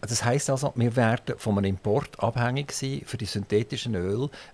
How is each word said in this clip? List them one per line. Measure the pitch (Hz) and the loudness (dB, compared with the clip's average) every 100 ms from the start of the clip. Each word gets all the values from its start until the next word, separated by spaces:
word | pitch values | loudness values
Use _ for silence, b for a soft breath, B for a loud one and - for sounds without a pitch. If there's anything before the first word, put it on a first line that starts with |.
Das | 107 117 120 | -4 0 2
heisst | 143 - | 2 2
also, | 139 143 123 | 0 0 2
wir | 117 120 | 2 4
werden | 113 120 - - | 4 2 -2 -4
von | 113 101 | 0 2
einem | 98 | 2
Import | 95 107 117 - - | 0 2 2 0 -2
abhängig | 110 120 120 135 143 | -2 0 0 0 -4
sein | - 135 139 - | -4 -4 -6 -6
für | 120 | -6
die | 107 | -4
synthetischen | 104 98 104 120 127 120 | -4 2 2 2 -4 -2
Öle, | 95 90 107 143 B B | -2 0 0 -2 B B